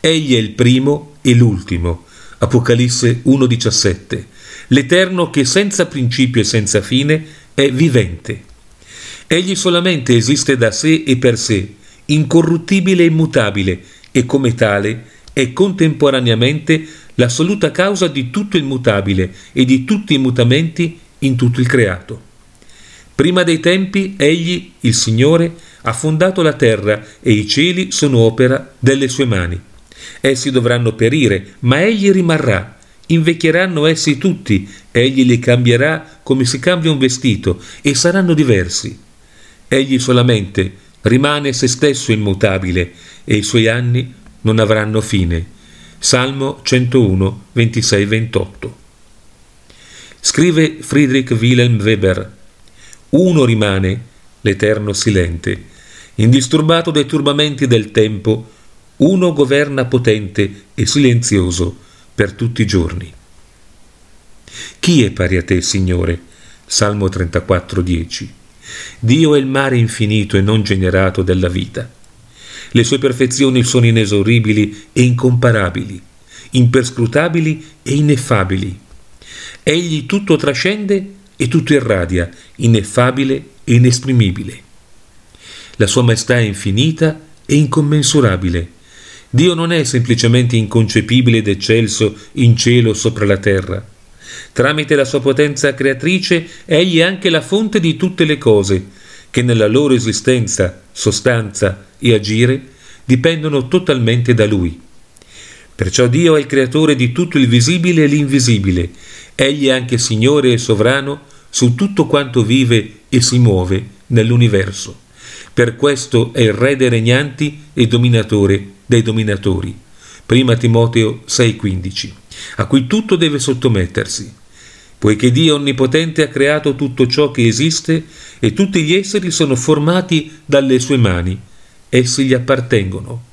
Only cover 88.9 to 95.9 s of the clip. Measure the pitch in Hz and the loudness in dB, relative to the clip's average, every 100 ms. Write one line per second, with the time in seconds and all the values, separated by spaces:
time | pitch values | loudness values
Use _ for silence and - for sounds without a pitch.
88.9 | - - - - 120 175 165 165 170 143 | -20 -20 -20 -4 0 2 0 -2 -2 0
89.9 | 127 123 120 117 120 123 120 104 113 107 | -2 0 0 2 2 2 0 0 0 2
90.9 | 110 107 120 123 113 104 98 101 113 110 | 0 2 2 4 2 0 -4 0 0 0
91.9 | - 107 104 - - 120 120 120 120 113 | -2 -4 -4 -14 0 2 4 2 2 2
92.9 | 104 117 117 101 98 101 95 92 92 - | 0 -4 -2 -2 0 0 -2 -4 -10 -10
93.9 | - - - - - - - 131 151 147 | -20 -20 -20 -20 -20 -12 -2 -2 -2 0
94.9 | 147 131 139 131 135 147 143 143 131 135 | 0 0 -2 0 0 0 0 -4 -2 -2